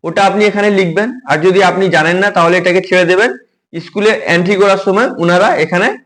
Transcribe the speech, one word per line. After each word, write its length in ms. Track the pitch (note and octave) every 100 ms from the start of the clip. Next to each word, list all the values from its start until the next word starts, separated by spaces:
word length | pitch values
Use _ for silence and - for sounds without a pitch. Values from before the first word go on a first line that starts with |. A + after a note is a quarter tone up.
| -
ওটা 140 | F#3 G3
আপনি 140 | F#3+ G#3
এখানে 180 | G3+ G#3 G3
লিখবেন। 300 | F#3 F3+ A3 - C#3+
আর 60 | D3+ F3
যদি 140 | F#3 F#3
আপনি 140 | F3+ F#3+ E3
জানেন 200 | D#3+ F3+
না, 60 | G3+ G3
তাহলে 180 | E3+ F3+
এটাকে 200 | F3 F3+ F3+
ছেড়ে 160 | F#3 E3+
দেবেন, 200 | F#3 A#3+ F#4+ _ _ _
স্কুলে 380 | E3+ - G#3 G#3+ G#3 -
এন্ট্রি 200 | E3+ F3+ G3+
করার 200 | G3+ G3 G3
সময় 220 | F#3+ B3+ -
ওনারা 260 | E3+ F3+ G#3 F4
এখানে 240 | D#3+ F3+ A3 G#4+